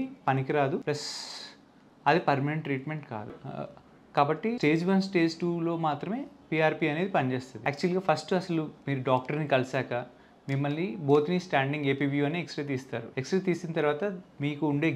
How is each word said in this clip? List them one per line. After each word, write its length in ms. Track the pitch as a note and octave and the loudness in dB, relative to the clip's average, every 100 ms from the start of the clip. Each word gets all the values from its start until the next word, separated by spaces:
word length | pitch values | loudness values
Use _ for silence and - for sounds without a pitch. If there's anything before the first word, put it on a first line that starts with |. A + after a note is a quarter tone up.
| C4 - | -4 -4
పనికిరాదు, 540 | - C3+ C3+ D3 C#3 E3+ | 0 0 2 2 2 0
ప్లస్ 280 | - D3 - - - - - - _ - - _ C#3+ | -2 -4 -6 -10 -12 -14 -16 -18 _ -20 -20 _ 4
అది 140 | E3 | 4
పర్మనెంట్ 440 | E3 C#3 C#3+ D#3 | 4 2 2 -2
ట్రీట్మెంట్ 440 | C#3+ C3+ C#3 D#3 C#3 | -2 -4 -4 -8 -8
కాదు. 260 | A2 A2+ - C#3 | -10 -10 -12 -12
ఆ, 80 | - - - - - - - | -10 -10 -14 -20 -20 -2 2
కాబట్టి 360 | C#3+ D#3 A3 A#3+ | 2 2 -2 2
స్టేజ్ 260 | D3 D#3+ F3 | 4 4 4
వన్, 160 | G3 | 2
స్టేజ్ 340 | F#3+ F3 E3 D#3+ | 4 2 2 2
టూలో 340 | F3 E3+ E3 E3 | -2 0 -2 0
మాత్రమే 440 | D#3+ C#3+ E3+ A#3+ C#4+ - - | -2 -2 -4 -6 -8 -14 -4
పీఆర్పీ 400 | D#3 D#3+ D#3 D#3+ | 2 2 4 0
అనేది 240 | D3 F#3+ | 0 0
పనిచేస్తుంది. 520 | F3 C3 B2+ - A2+ C#3+ | 2 2 -2 -6 -4 -4
యాక్చువల్గా 380 | C#3 F3+ F#3 F#3 | 0 0 2 2
ఫస్ట్ 280 | D#3 - | 0 2
అసలు 320 | F#3 F3+ E3 D#3 - | -2 0 -2 -2 -6
మీరు 200 | - C3+ | -4 -2
డాక్టర్ని 440 | B2+ B2+ C3 D3 D3 | 2 2 2 -4 2
కలిశాక 460 | C3 B2+ C3+ A#2+ B2 B2+ - - - - | 2 2 -2 -2 -4 -6 -14 -20 -16 -4
మిమ్మల్ని 400 | C#3 C#3+ D3+ F#3+ A3 | -2 0 -2 -4 -2
both 240 | C#3 D3 D3 | 4 4 4
knee 160 | F3+ | 0
standing 440 | F3 C#3+ C3+ D3+ C#3 | 0 0 2 0 0
ఏపీవీయూ 400 | C#3 C#3+ C#3+ C#3+ | 0 0 0 0
అని 140 | F3 | -2
ఎక్స్రే 260 | D3 - C#3+ | -6 -8 -4
తీస్తారు. 440 | C3 - A#2 A#2 - | -4 -4 -8 -6 -8
ఎక్స్రే 220 | C3 F#3 | -2 0
తీసిన 340 | F#3 E3 E3 | 0 -2 -2
తర్వాత 300 | E3 D3 D3 G3+ F3+ - - | 0 0 0 -4 -6 -12 -6
మీకు 220 | C#3+ D3 D#3 | -4 -2 0
ఉండే 240 | C#3+ D#3+ | 2 0